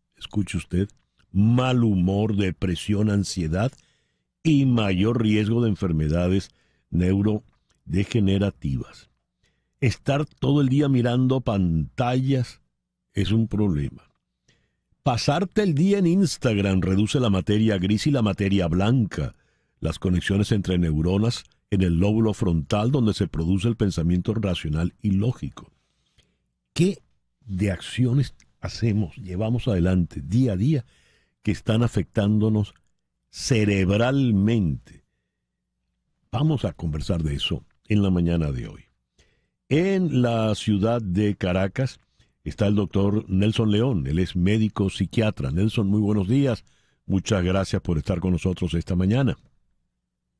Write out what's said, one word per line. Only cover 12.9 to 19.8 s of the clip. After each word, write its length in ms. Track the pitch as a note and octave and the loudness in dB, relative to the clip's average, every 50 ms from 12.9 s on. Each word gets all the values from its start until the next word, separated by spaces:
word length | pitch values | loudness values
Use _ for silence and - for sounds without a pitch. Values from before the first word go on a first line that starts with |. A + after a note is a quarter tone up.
| _ _ _ _ - | _ _ _ _ -4
es 200 | G2+ G2 F2+ G#2+ | -2 0 0 2
un 160 | A2+ A2+ A2 | 0 0 0
problema. 540 | - G2+ G#2+ G2 D#2+ C#2+ C#2+ B1+ - - _ _ _ _ _ _ _ _ _ _ _ _ _ _ _ _ _ _ _ _ - | 0 0 0 0 0 -2 -4 -6 -8 -14 _ _ _ _ _ _ _ _ _ _ _ _ _ _ _ _ _ _ _ _ -2
Pasarte 580 | C#3+ B2 A2 - - C#3+ E3+ G3 F#3 - G#3+ | -2 -2 0 0 0 0 0 -2 -2 0 0
el 140 | G#3 F#3+ D3+ | 0 2 2
día 220 | C3+ F3 G3 G3+ G3+ | 2 2 2 2 2
en 80 | F#3 | 2
Instagram 720 | E3 E3+ G3 F#3+ C#3+ - - - B2 G#2+ G2+ G2 G2 F#2+ F#2+ | 2 2 2 2 0 -2 -2 -2 0 0 2 2 2 2 0
reduce 380 | E2+ F#2 F#2+ G2 G#2+ G#2+ - C#3 | 0 0 2 0 0 0 0 0
la 100 | B2 A2 | 2 2
materia 480 | G2 F#2+ E2+ - G#2 G#2+ A2 A2 G#2 | 2 0 2 0 2 2 2 2 2
gris 300 | F#2+ F2+ G2 G#2+ G2+ - | 0 0 0 0 0 0
y 40 | D3+ | 0
la 120 | C#3+ B2+ A2 | 0 2 0
materia 440 | G#2 F#2 - G2+ G2 G2 G2 F2 | 0 0 0 0 0 2 0 0
blanca, 680 | E2 D#2+ F#2 G2 G#2+ B2+ C3+ A2 F2 - - C#2+ A#1+ - _ _ _ _ _ _ _ _ | 0 0 0 2 2 2 2 0 -2 -4 -6 -8 -8 -8 _ _ _ _ _ _ _ _
las 200 | - | -6